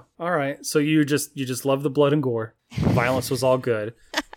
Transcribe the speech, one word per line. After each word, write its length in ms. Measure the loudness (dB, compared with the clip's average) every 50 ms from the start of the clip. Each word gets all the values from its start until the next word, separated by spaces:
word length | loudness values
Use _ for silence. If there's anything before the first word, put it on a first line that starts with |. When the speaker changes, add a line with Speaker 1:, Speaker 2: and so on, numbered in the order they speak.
| -10 _ _ _
Speaker 1:
All 120 | -6 -2 -2
right. 320 | 0 -2 -2 -6 -8 -10
So 120 | -2 0 0
you 260 | 2 4 4 2 4
just, 300 | 2 2 -2 -2 -4 _
you 80 | -8 -6
just 180 | -6 -6 -4 0
love 160 | 0 0 0 0
the 80 | -2
blood 220 | 2 4 4 4 4
and 80 | 2 0
gore. 320 | 0 -2 -4 -6 -8 _ _ _ _ -6 -2
The 100 | 0 2
violence 400 | 2 2 2 2 0 0 -2 -2
was 120 | -4 0 2
all 140 | 2 2 2
good. 360 | 2 -2 -2 -2 -2 -8 -10 _ _ _ -6
Speaker 2:
<laughs> 100 | -6 -6 -6 -12